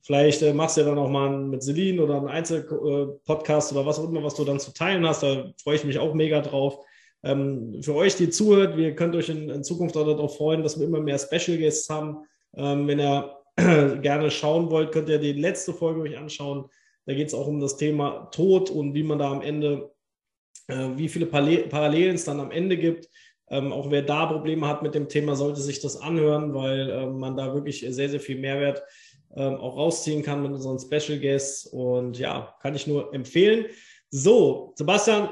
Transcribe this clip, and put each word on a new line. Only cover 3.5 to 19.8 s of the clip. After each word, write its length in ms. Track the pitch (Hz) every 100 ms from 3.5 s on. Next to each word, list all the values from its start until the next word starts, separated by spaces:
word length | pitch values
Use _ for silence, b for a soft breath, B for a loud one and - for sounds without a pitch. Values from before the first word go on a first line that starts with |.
| 151 147
oder 140 | 139 139
was 140 | 151
auch 100 | 165
immer, 140 | 165
was 100 | 147
du 100 | 151
dann 160 | 139 139
zu 140 | -
teilen 340 | - 175 190 165
hast. 160 | 147
Da 300 | 143 135 - -
freue 140 | - 151
ich 100 | 147
mich 140 | 131
auch 140 | 156 156
mega 260 | 156 151
drauf. 380 | 139 139 139 - B B B _ -
Ähm, 560 | 139 139 135 113 104
für 140 | 147 147
euch, 200 | 190 -
die 140 | 170
zuhört, 460 | - 214 202 190 156
wir 200 | 160 151
könnt 200 | 170 170
euch 140 | 165
in, 200 | 156 151
in 140 | 139
Zukunft 320 | - 175 170 156
auch 100 | 151
darauf 300 | 147 147 -
freuen, 260 | 151 160
dass 160 | 151 156
wir 100 | 151
immer 120 | 160
mehr 180 | 151 139
Special 400 | - 160 - 165
Guests 300 | 156 151 -
haben. 280 | 151 151 151 B B _ -
Ähm, 320 | 139 143 143
wenn 120 | 147
ihr 380 | 143 139 139 - _ -
<clears throat> 460 | 175 156 143 135
gerne 280 | 143 147 151
schauen 420 | - 147 165 170
wollt, 200 | 160 160
könnt 160 | 156 151
ihr 120 | 151
die 140 | 147
letzte 400 | 143 165 - -
Folge 280 | - 165 160
euch 160 | 151 147
anschauen. 480 | 151 - 143 139 139 b b b -
Da 80 |
geht's 200 | 139 151
auch 140 | 117 139
um 140 | 147
das 160 | 139 139
Thema 520 | 151 151 143 - -
Tod 380 | - 185 190 185
und 240 | 156 143
wie 100 | 143
man 160 | 156 147
da 120 | 139
am 100 | 143
Ende, 500 | 147 151 147 143